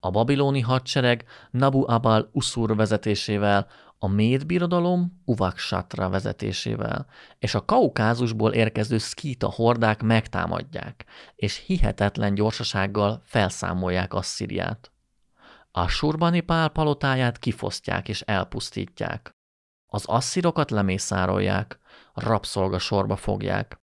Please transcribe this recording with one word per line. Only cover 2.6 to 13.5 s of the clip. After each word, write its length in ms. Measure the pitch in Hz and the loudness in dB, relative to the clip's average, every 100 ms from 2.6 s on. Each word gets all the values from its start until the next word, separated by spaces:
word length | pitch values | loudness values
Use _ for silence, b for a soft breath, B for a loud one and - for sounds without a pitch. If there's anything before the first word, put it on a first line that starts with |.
| 113 107 | 0 2
vezetésével, 920 | 107 107 110 101 - 104 101 101 95 B B _ | 2 2 0 -2 0 0 4 2 2 B B _
a 100 | 98 | 0
Méd 380 | 101 110 131 151 | 4 4 2 0
birodalom 760 | 175 175 175 175 180 175 - - | 0 2 2 2 2 0 -4 -4
Uvak 320 | 110 92 - | 0 0 -2
Satra 520 | - 92 90 - 92 | -4 -4 -4 -4 -2
vezetésével, 1000 | 95 104 - 107 101 117 110 110 - 139 B B B | -2 -2 -6 -6 -4 -4 -4 -4 -6 -8 B B B
és 160 | - 101 | -4 -2
a 100 | - | 2
Kaukázusból 880 | 240 175 - 110 120 120 110 110 | 2 2 2 0 2 0 0 0
érkező 440 | 107 110 - 113 113 | 2 0 0 -2 -2
szkíta 520 | - - 147 123 98 | -2 -8 -8 -4 -4
hordák 520 | - 113 120 113 107 | 2 2 4 2 2
megtámadják, 1040 | 110 113 - 92 85 85 82 - - - - B B - | 2 2 2 -6 -4 -6 -8 -12 -12 -16 -20 B B -6
és 220 | 104 - | -4 -4
hihetetlen 760 | - 185 110 107 101 - 104 | -4 2 2 2 0 0 -2
gyorsasággal 880 | 101 107 - 107 101 98 104 101 113 _ | 2 0 0 -4 -2 -2 0 0 -2 _
felszámolják 880 | 123 95 | 0 0